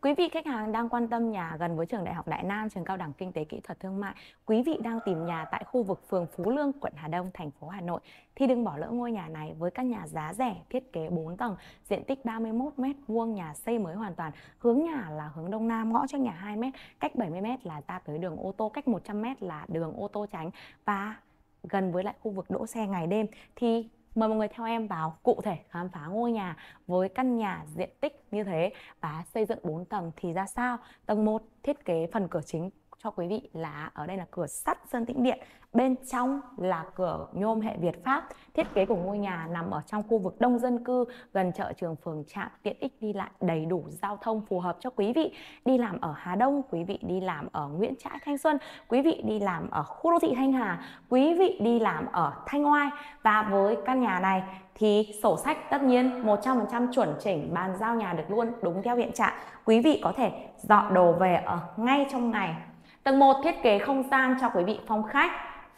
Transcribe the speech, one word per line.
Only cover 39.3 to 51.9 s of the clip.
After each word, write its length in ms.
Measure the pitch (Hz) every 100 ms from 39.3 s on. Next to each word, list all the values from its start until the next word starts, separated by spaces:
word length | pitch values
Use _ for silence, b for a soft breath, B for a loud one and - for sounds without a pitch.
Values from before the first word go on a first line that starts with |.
| 175 160
nằm 200 | 170 170
ở 100 | 196 -
trong 160 | 214 214
khu 80 | 226
vực 180 | 185 -
đông 200 | 240 240
dân 240 | 247 240
cư, 220 | 240 254 240 B B
gần 180 | 196 185
chợ, 220 | 175 - -
trường, 180 | 170 160
phường, 280 | - 156 147
trạm, 200 | - 208 -
tiện 120 | 208 -
ích 220 | 269 _
đi 120 | 220
lại 160 | 202 - -
đầy 240 | 180 165 160
đủ, 180 | 180 151
giao 300 | 151 196 208
thông 200 | - 220 214
phù 100 | 185
hợp 180 | 180 170
cho 100 | 254
quý 240 | - 202
vị 220 | 254 311 B B B -
đi 120 | 262
làm 240 | 233 185
ở 120 | 170 147
Hà 180 | - 185
Đông, 260 | 254 285 262
quý 120 | 170
vị 160 | 175 202
đi 200 | - 185
làm 260 | 185 156 143
ở 160 | - 143
Nguyễn 260 | 151 233 269
Trãi, 160 | 285 285 -
Thanh 120 | 285
Xuân, 200 | 320 294 B B B
quý 140 | 240
vị 200 | 285 - 220
đi 140 | 214
làm 300 | 202 170 165
ở 120 | -
khu 280 | 147 - 330
đô 80 | 339
thị 140 | 330 247
Thanh 180 | 269
Hà, 300 | 262 214 170 B B -
quý 240 | 254 285 339
vị 200 | 370 -
đi 180 | 214 233
làm 260 | 220